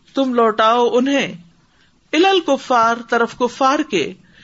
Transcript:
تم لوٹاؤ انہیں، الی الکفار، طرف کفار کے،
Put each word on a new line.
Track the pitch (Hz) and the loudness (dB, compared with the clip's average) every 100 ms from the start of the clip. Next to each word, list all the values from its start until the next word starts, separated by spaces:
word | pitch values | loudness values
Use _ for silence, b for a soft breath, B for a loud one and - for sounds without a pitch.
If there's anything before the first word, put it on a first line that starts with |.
| _ 269 | _ -4
تم | 262 | -2
لوٹاؤ | 240 226 214 220 240 240 | 0 0 2 2 2 2
انہیں، | 240 269 277 185 175 - _ b b b _ _ | 0 0 -2 -4 -10 -20 _ b b b _ _
الی | 302 392 | 0 2
الکفار، | 381 330 269 - 240 226 233 233 | 2 0 -2 0 2 2 -2 -2
طرف | 233 233 - | -2 -2 -4
کفار | 247 - 269 302 | -6 0 0 0
کے، | 302 180 - 185 B B | -2 -4 -4 -10 B B